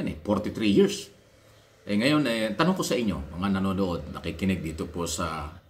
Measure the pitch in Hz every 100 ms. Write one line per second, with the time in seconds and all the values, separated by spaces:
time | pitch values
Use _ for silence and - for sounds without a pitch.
0 | 139 - - 101 - - 107 101 196 -
1 | - - - - - - _ _ - 104
2 | 131 151 131 113 107 101 165 190 - 123
3 | 110 73 71 80 98 95 98 95 95 82
4 | 76 - 87 90 95 87 78 76 85 90
5 | 82 - 85 80 76 85